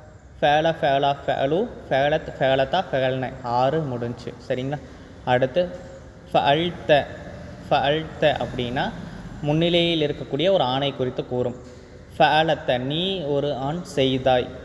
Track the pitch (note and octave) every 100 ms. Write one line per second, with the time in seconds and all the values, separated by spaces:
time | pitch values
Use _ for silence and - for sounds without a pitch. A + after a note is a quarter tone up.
0 | - - - - D3+ D3+ D#3+ D#3+ D3+ C#3
1 | C#3+ C#3+ - C3 C#3 E3 A#3 - - C3+
2 | C#3+ D#3 - - C3+ C3+ C3+ F3+ F#3 C3+
3 | C3 C3 B2+ C3 A#2+ A#2+ C3 D#3+ C#3+ A#2+
4 | A#2+ A#2+ - - - B2+ C3+ C#3+ - -
5 | - - - B2+ C3 F3 F3+ - - -
6 | - - - D#3+ C#3 D3 F3 E3 - D3
7 | - - - - - - - D3 C3+ D#3
8 | D#3 - D3+ B2 A#2+ B2 A#2+ C3 G3 -
9 | - - - - D3 D#3 E3+ F3 E3+ E3
10 | D3 D3 C3+ C#3 F3 F#3+ B2+ C3 C#3 C3
11 | B2+ B2+ C#3+ B2 B2 A#2+ - - - -
12 | - - D#3 D3+ D#3+ D3+ - B2 B2+ D#3
13 | F#3+ F#3+ C#3+ C#3+ C#3+ B2 C3+ E3+ F3+ -
14 | C3 C3 B2+ B2+ A#2 -